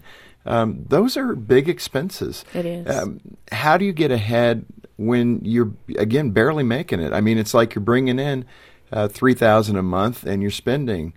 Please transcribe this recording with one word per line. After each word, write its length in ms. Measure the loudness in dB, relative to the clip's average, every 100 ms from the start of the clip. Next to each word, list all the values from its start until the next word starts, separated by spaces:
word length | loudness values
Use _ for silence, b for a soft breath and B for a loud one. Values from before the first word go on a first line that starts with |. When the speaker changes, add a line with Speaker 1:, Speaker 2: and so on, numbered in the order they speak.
| b b b b -4
Speaker 1:
Um, 400 | -2 -2 -4 -2
those 300 | 2 2 0
are 160 | -4
big 340 | -4 2 2 2
expenses. 800 | -2 -6 -6 -6 -8 -10 -10 -12
Speaker 2:
It 140 | -8 -8
is. 200 | -8 -6
Speaker 1:
Um, 320 | -4 -4 -8 -18 -20 -10
how 260 | -4 2 2
do 80 | 2
you 80 |
get 180 | 0 0
ahead 520 | 0 0 2 2 0 -4 -18 -20 -6
when 420 | 0 2 2 0
you're, 280 | 0 0 0 -2 -10 -4
again, 320 | 0 0 0
barely 320 | 2 2 2
making 380 | 0 -2 -2 -4
it? 140 | -2
I 80 | 0
mean, 180 | 2 2
it's 160 | 2 2
like 180 | 2
you're 100 | 0
bringing 360 | 0 2 2 0
in, 260 | -2 -4 -8 b b b b
uh, 160 | -2 -2
three 260 | 2 2
thousand 440 | 4 6 4 4 0
a 40 |
month 420 | 0 0 0 -2
and 200 | -4 -2
you're 80 | -2
spending 600 | -4 -2 -2 -2 -4 -6